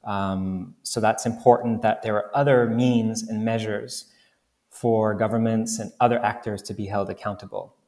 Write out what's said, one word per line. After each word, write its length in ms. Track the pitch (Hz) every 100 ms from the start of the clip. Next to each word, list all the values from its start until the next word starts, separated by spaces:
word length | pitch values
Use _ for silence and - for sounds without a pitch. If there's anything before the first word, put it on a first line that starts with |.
Um, 680 | 107 101 98 95 95 95 - -
so 180 | - -
that's 260 | 107 113 120
important 560 | 113 127 120 120 113
that 200 | 110 104
there 140 | 113 104
are 200 | - 139
other 320 | 143 127 117
means 540 | 113 127 120 110 113
and 220 | - 110
measures 680 | 110 113 110 104 117 - - _ _ _ _ _ _
for 460 | - 120 113 107
governments 640 | 101 107 113 113 110 110 113
and 140 | 107 -
other 180 | 120 123
actors 380 | 107 110 - 95
to 120 | -
be 120 | 101 98
held 220 | 101 98
accountable. 680 | 92 104 98 95 95 87 _